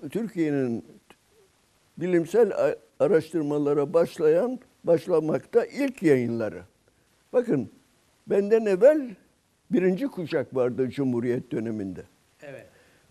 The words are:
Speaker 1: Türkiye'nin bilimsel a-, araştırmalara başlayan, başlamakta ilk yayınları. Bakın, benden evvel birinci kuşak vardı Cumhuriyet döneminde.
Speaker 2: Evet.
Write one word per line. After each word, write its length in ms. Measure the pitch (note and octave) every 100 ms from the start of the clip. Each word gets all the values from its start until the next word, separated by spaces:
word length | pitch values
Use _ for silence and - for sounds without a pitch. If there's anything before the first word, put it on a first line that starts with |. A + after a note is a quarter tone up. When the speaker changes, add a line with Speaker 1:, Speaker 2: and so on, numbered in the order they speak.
| C#3+
Speaker 1:
Türkiye'nin 760 | F#3 A3+ F3 D#3 C#3+ B2+ A2+ - - _ _ _ _ _ _ _ _ _ -
bilimsel 520 | F3 F3 E3 G#3 G#3+ - C#3
a-, 100 | - _ -
araştırmalara 920 | C#3 D#3+ D3+ E3+ D3 D3 C#3+ D3 C#3+
başlayan, 680 | E3 E3+ - D#3 E3+ A#3 B3+ - _
başlamakta 800 | - E3 - D#3+ D#3 C#3 - A#3
ilk 380 | - - C#4 -
yayınları. 600 | D#3+ C3 A#2 A#2 G#2 F2 F2+ _ _ _ _ _ _
Bakın, 380 | B3 A#3 C#3+ G#2+ - _ _ _ _ -
benden 400 | G3+ G3+ A3+ G#3+
evvel 480 | F#3 B3+ D#4 B3+ F#3 _ _ _ _ -
birinci 360 | F#3 F#3 F#3 C4+
kuşak 460 | - D#3 D#3 A#2+
vardı 360 | C3 B2 A2+ B2+
Cumhuriyet 600 | B2+ C3+ A#2+ A#2+ A#2+ -
döneminde. 500 | B2 A2+ A2 G2 F#2 F#2+ _ _ _
Speaker 2:
Evet. 240 | D3 B2+ - _ _ _ _